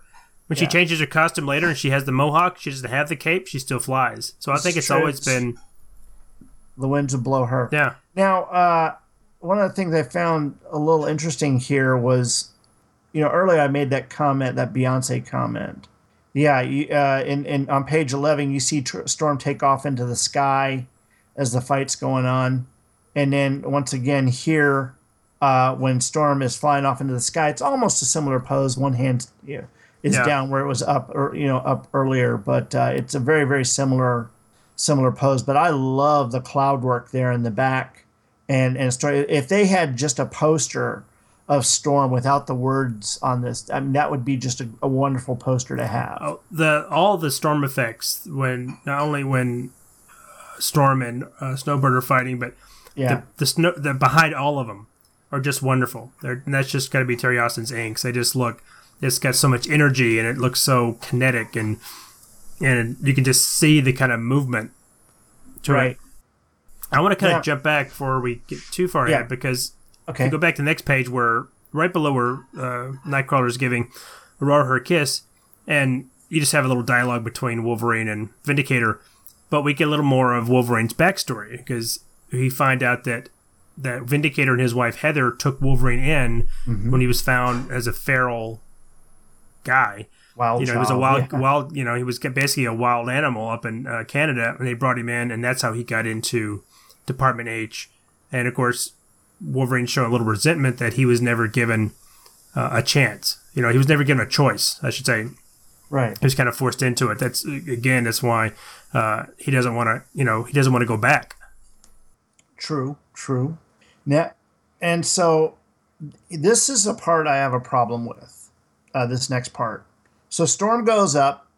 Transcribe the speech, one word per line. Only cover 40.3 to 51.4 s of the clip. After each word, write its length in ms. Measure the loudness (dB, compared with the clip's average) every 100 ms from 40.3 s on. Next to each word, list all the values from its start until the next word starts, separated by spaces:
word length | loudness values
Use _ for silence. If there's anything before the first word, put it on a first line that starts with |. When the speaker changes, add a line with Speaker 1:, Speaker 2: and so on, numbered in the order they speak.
| 0 2 2 0 -4 -4 -6 -12 _ _ _ -2
Speaker 2:
of 160 | 0 2
Storm 460 | 0 2 2 2
without 360 | 2 2 0 0
the 80 | -2
words 640 | 0 0 -2 -4 -8 -4
on 200 | -2 -2
this, 280 | -4 -8 -6
I 60 | -4
mean, 140 | 0
that 180 | 0 0
would 120 | -2
be 140 | -2 -2
just 240 | -2 -6
a, 80 | -8 -6
a 60 | -2
wonderful 480 | 0 0 -2 -4 -6
poster 400 | -2 -2 -2 -6
to 120 | -4
have. 300 | -4 -6 -8
Speaker 1:
Oh, 180 | -10 -10 -10
the, 360 | -2 0 0 0
all 280 | 2 2 2
the 140 | -2
Storm 320 | -2 0 0
effects, 640 | 0 -2 -4 -4 -8 -8 -8
when, 480 | -4 -4 -4 -8 -10 -6
not 160 | -4
only 220 | -2 -2
when 480 | 0 0 0 -2 -8 -14 _ _ _ -20 -20 -20 -20 -8
Storm 420 | -2 2 4 2
and, 240 | -2 -8 -12
uh, 160 | -10